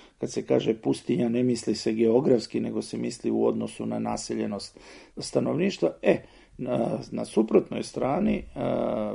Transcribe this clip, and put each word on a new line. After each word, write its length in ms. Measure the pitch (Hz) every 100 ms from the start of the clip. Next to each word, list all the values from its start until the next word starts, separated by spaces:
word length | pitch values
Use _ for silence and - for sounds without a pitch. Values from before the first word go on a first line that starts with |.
| - -
kad 140 | 123
se 140 | - 110
kaže 280 | 131 -
pustinja, 560 | 110 135 135 - 131 120
ne 140 | 117
misli 320 | 127 117 - 104
se 180 | -
geografski, 680 | 110 113 117 151 123 - 113
nego 220 | 113 110
se 160 | 107 120
misli 340 | 120 120 117
u 140 | 110 113
odnosu 400 | 110 110 - 113
na 140 | 113
naseljenost 800 | 113 110 - 113 107 101 - - - - - -
stanovništva. 720 | - 139 123 135 196 - 175 -
E, 160 | - 147 - - - -
na, 420 | 123 120 113 - -
na 140 | 117 117
suprotnoj 580 | - 220 196 - 113
strani, 600 | - - 127 143 208 104 - 143
a, 580 | 131 120 117 117 107